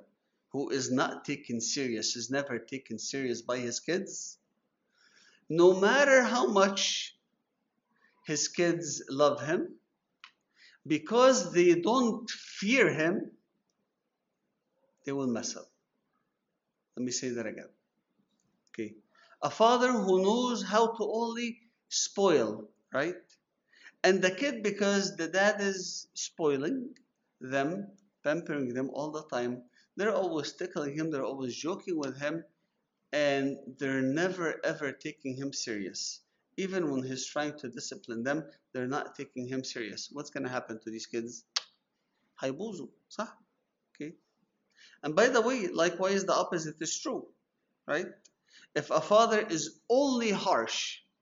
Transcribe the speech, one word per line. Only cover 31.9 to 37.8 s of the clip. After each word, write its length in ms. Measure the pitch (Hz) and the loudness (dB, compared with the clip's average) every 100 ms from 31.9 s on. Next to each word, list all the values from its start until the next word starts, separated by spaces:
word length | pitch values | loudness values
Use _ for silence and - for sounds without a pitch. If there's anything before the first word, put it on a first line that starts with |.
| 165 | -4
with 220 | 139 131 | -4 -6
him, 240 | 147 165 - _ _ _ _ _ - | -6 -6 -10 _ _ _ _ _ -6
and 460 | 147 147 139 135 139 - 131 | 0 2 2 -2 -4 -12 -6
they're 240 | 139 135 | -2 0
never 580 | 131 143 175 - 160 - | 0 0 0 0 -4 -2
ever 280 | - - 143 | -4 -2 -6
taking 440 | 127 156 151 135 127 | -6 -12 -10 -10 -6
him 180 | 139 | -6
serious. 680 | 131 - 107 92 - - - _ _ _ - | -6 -6 -6 -6 -8 -10 -12 _ _ _ -8
Even 340 | 190 185 160 | -6 -2 -2
when 120 | 135 | -4
he's 220 | 131 131 - | -4 -8 -8
trying 320 | 147 147 147 | -6 -6 -6
to 100 | 123 | -12
discipline 540 | 117 | -12